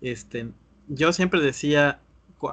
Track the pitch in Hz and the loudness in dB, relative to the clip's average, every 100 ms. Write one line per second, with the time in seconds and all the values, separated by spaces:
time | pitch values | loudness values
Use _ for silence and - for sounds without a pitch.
0 | 127 113 - 120 117 - _ _ - 135 | -10 -10 -10 -10 -10 -14 _ _ -12 0
1 | 160 175 185 180 143 127 147 147 143 - | 0 2 2 2 2 0 0 4 2 0
2 | _ _ _ _ 143 | _ _ _ _ -10